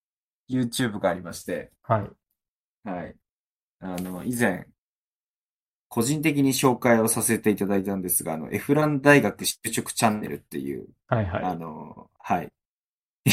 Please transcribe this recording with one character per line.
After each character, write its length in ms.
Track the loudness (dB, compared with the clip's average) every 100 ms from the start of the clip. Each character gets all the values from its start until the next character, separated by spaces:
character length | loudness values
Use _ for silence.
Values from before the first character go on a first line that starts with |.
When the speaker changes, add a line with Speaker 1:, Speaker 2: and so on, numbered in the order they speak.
| _ _ _ _ -4
Speaker 1:
YouTube 520 | -2 0 0 -2 0
が 100 | -2
あ 40 |
り 60 | -2
ま 140 | -8
し 100 | -12
て。 260 | -8 -8 -8 _
Speaker 2:
は 160 | 0 0
い。 920 | 0 -14 _ _ _ _ _ _ -10
Speaker 1:
は 140 | -10
い。 120 | -10 -18 _ _ _ _ _ _
あ 160 | -10 -8
の、 280 | -8 -8
以 100 | -6
前、 320 | 0 0 0 -10 _ _ _ _ _ _ _ _ _ _ _ _
個 140 | -2
人 200 | 0 2
的 200 | 2 4
に 120 | 2
紹 240 | 4 2 4
介 200 | 4 4
を 80 | 4
さ 140 | 0
せ 160 | 0 2
て 120 | 2
い 60 | 0
た 100 | 0
だ 100 | 0
い 80 |
た 100 | 0
ん 60 | -4
で 80 | -2
す 160 | -4
が、 80 | -2
あ 60 | -6
の、 120 | -6
エ 60 | -6
フ 180 | 0
ラ 120 | 2 2
ン 160 | 4
大 180 | 8 8
学 240 | 6 -2
就 260 | -6 -6 -6
職 220 | -6 -6
チ 120 | 0
ャ 60 | 0
ン 120 | 0
ネ 60 | -6
ル 80 | -10
っ 20 |
て 200 | _ -8
い 200 | -6 -8
う。 80 | -12 _ _
Speaker 2:
は 140 | 0
い 60 | 0
は 140 | -2
い。 40 |
Speaker 1:
あ 100 | -4 -6
の、 540 | -10 -12 -16 -20 -20 _
は 220 | -4 -4
い。 100 | -4 _ _ _ _ _ _ _
い 40 | 2